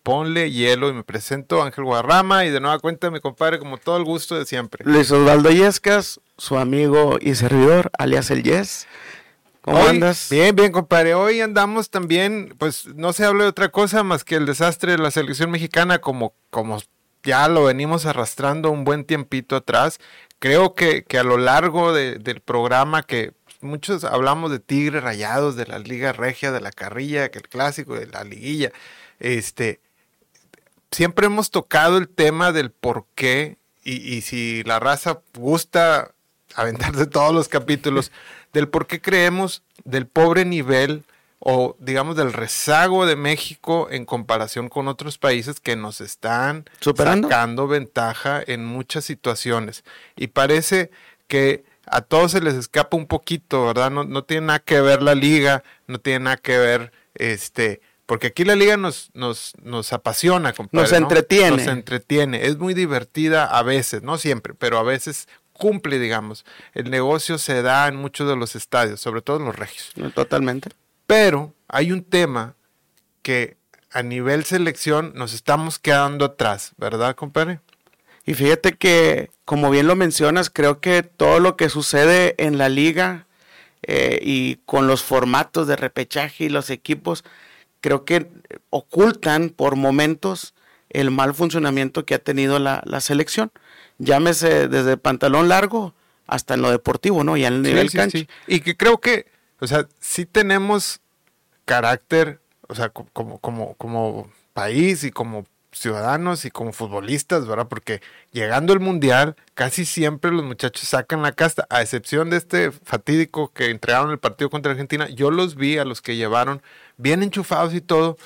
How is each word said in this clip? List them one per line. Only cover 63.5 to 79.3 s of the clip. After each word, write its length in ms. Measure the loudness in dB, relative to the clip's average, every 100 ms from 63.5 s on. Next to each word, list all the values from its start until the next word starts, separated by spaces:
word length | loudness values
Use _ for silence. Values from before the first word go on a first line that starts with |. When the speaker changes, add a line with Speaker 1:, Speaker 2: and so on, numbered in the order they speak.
| 0
Speaker 1:
veces, 400 | 0 0 -2 -6
no 140 | -6 -4
siempre, 340 | -2 -4 -6
pero 240 | -6 -2 0
a 60 |
veces 440 | 0 -2 -6 -12 -14 _ _
cumple, 440 | _ -2 -2 -2 -2
digamos. 460 | -2 -4 -6 -14 -20 -20 -14
El 160 | -10 -4
negocio 460 | -2 0 -2 -2 -6
se 220 | -2 -2
da 240 | 2 2 2
en 80 | -2
muchos 340 | -10 -6 -4
de 60 | -2
los 200 | -4 -10
estadios, 460 | -4 0 0 -2
sobre 200 | -8 -6
todo 140 | -4 -4
en 80 | -4
los 100 | -8
regios. 360 | -12 -14 -18 -12 -8
Speaker 2:
Totalmente. 560 | -4 -2 0 -2 -4 -10 -18 _ _ 2
Speaker 1:
Pero 460 | 4 4 2 -4 -14 -6
hay 240 | -2 0
un 120 | -2 0
tema 500 | 2 2 -2 -8 -14 _ _ _ _ _ _
que 360 | -4 -2 -2 -8 _ _ _
a 100 | -8
nivel 440 | -6 -4 0 0 0
selección 680 | -2 -2 -4 -2 -2 -2
nos 200 | -8 -12
estamos 440 | -6 -2 -2 -2 -4
quedando 460 | 0 2 2 0
atrás, 480 | -4 -2 -4 -4 -8 -10
¿verdad, 380 | -6 -2 -4 -4
compadre? 440 | -6 -4 -4 -6 -14 _ _ _ _ _ -8
Speaker 2:
Y 80 |
fíjate 400 | 0 2 4 2
que, 560 | 0 4 6 4 2 -4